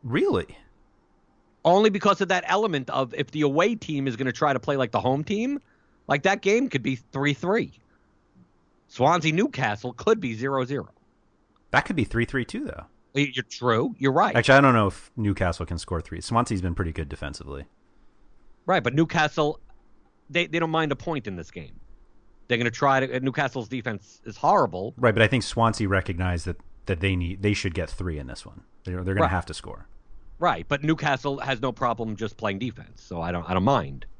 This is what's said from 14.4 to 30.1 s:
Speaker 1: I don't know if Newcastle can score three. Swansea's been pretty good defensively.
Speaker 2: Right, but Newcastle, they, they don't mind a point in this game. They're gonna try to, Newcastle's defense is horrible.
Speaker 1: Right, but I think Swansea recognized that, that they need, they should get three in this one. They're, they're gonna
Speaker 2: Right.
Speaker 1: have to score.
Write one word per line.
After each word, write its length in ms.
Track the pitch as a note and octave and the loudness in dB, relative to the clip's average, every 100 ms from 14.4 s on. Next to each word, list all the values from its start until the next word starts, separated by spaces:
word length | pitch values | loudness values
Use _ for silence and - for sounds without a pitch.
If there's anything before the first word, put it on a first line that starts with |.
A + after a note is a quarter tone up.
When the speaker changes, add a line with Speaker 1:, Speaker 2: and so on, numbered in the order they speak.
| A#2 C3+ | 8 8
Speaker 1:
I 20 | |
don't 140 | C#3 A#2+ | 8 6
know 120 | G2+ | 4
if 220 | - - - | 0 -14 -2
Newcastle 480 | G#2 F#2+ F2+ E2+ F2+ | 0 2 0 -2 -6
can 140 | E2+ | -6
score 220 | - E2+ | -4 -6
three. 200 | - D#2+ | -6 -10
Swansea's 400 | - A2+ A#2+ G2+ | -2 0 0 -2
been 140 | F2+ E2 | -2 -2
pretty 160 | F2 | -4
good 180 | D#2+ D2 | -4 -8
defensively. 560 | - D2 C#2+ C#2 C#2 C#2+ _ _ _ - _ - - - - - | -8 -10 -10 -12 -14 -14 _ _ _ -20 _ -20 -20 -20 -12 0
Speaker 2:
Right, 160 | F#3 | 0
but 100 | A#2 | 2
Newcastle, 680 | C#3 E3 E3+ D3+ - D3 - - - _ - _ _ _ | 0 2 2 0 2 0 -2 -14 -20 _ -20 _ _ _
they, 160 | C#3 E3+ | -2 0
they 120 | D#3+ | 0
don't 100 | E3 | 0
mind 200 | D#3+ D#3 | 0 0
a 40 | C#3 | -2
point 300 | - D3+ G#2 | -4 -6 -6
in 80 | F2+ | -10
this 140 | D#2 | -10
game. 300 | F2+ D2+ - - - - - - - - | -14 -14 -16 -20 -20 -20 -20 -20 -20 -2
They're 120 | A#2+ | 0
gonna 100 | A#2+ | 0
try 300 | A#2 C#3+ C3+ | 2 4 4
to, 200 | C3 B2+ | 2 -2
Newcastle's 460 | C3 B2+ C#3 C3+ G#2 | -2 -2 -2 -2 -6
defense 540 | B2+ A#2 G#2 - - - | -6 -6 -8 -10 -20 -16
is 120 | G2 | -2
horrible. 560 | D3+ G3 A#2+ F2 G#2 B2 | 4 4 4 0 -8 2
Speaker 1:
Right, 180 | A#2+ G#2+ | 2 6
but 80 | |
I 40 | A2 | 4
think 140 | B2 | 4
Swansea 460 | - - A2+ - G2 | 0 2 2 2 2
recognized 580 | G2 - F2 F#2 F2 F#2 | 2 0 -2 0 -2 -4
that, 120 | F2+ - - - | -8 -12 -16 -6
that 140 | F2 | 0
they 160 | G2 F2+ | 0 0
need, 260 | E2+ F#2+ | -2 -2
they 120 | G#2 | 0
should 200 | G2+ G2 | 0 -2
get 160 | E2+ D#2+ | -4 -6
three 300 | - F#2 D2+ | -4 -6 -6
in 80 | B1+ | -8
this 180 | A#1+ - | -14 -16
one. 160 | - - - | -20 -20 -16
They're, 200 | - F2+ | -8 -6
they're 120 | F2+ F#2+ | -2 2
gonna 80 | |
Speaker 2:
Right. 80 | - | 2
Speaker 1:
have 160 | F#2 - | 0 -4
to 60 | - | -10
score. 320 | - - - - - | -12 -16 -16 -20 -18